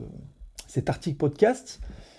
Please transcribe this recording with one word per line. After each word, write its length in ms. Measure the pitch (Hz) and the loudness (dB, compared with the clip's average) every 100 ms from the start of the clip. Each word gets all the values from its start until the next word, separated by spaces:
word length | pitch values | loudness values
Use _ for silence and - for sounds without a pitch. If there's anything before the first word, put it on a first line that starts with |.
| 107 - - - - - - | -8 -12 -18 -18 -18 -16 -6
cet 220 | - - | -2 0
article 280 | 139 175 143 | -2 -2 0
podcast. 640 | 147 - 214 254 - - - - - | 0 6 6 6 -4 -14 -12 -14 -18